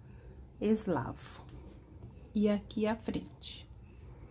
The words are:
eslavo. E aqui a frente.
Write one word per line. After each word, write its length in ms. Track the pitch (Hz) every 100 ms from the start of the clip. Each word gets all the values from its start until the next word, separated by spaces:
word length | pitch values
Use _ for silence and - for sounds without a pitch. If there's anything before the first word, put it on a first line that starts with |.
| - - - - - -
eslavo. 840 | 208 220 202 151 104 - - - - - - - - - - - -
E 140 | 214 208
aqui 380 | 208 - - 214
a 100 | 226
frente. 720 | - 190 - - - - - - - - - - -